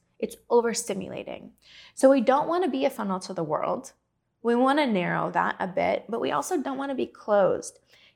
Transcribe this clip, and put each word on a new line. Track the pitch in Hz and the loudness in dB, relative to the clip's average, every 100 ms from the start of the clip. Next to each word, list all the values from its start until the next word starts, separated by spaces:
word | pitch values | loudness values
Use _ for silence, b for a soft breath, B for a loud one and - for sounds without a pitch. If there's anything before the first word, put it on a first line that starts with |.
| _ - | _ -8
It's | - - - | -8 -8 0
overstimulating. | 240 233 214 - 196 190 - - - - - B B B | 2 2 -2 -4 -6 -8 -10 -12 -14 -16 -20 B B B
So | - 262 | 4 6
we | 277 | 6
don't | 226 269 320 | 4 2 2
want | 339 | 0
to | 359 | 0
be | 262 277 | 0 -2
a | |
funnel | 262 202 190 | -2 -4 -4
to | - | -6
the | 185 | -6
world. | 156 151 - 180 - - _ _ _ _ | -4 -2 -2 -4 -6 -20 _ _ _ _
We | 233 240 | 0 2
want | 262 285 | 4 2
to | 277 | 2
narrow | 202 175 165 165 | 0 0 -2 -2
that | 175 180 - | 0 -2 -2
a | 185 | -4
bit, | 175 175 - - | -2 0 0 -4
but | 226 | -6
we | - | -2
also | 294 285 349 | -2 -2 -4
don't | 269 262 | -4 -6
want | 277 | -6
to | 254 | -6
be | 233 | -6
closed. | - - 202 185 95 - - b b b | -8 0 4 4 0 -6 -16 b b b